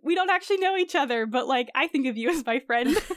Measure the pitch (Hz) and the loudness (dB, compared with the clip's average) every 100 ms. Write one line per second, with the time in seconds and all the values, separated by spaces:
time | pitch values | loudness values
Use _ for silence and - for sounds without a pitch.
0 | 294 349 381 359 359 392 381 381 359 349 | -2 0 2 0 2 0 2 2 0 0
1 | 269 240 220 247 254 262 247 - 320 285 | 0 0 0 -2 0 0 0 -2 0 0
2 | 254 220 233 330 240 240 - 240 254 381 | -2 0 0 -2 -2 -2 0 0 2 0
3 | - | -2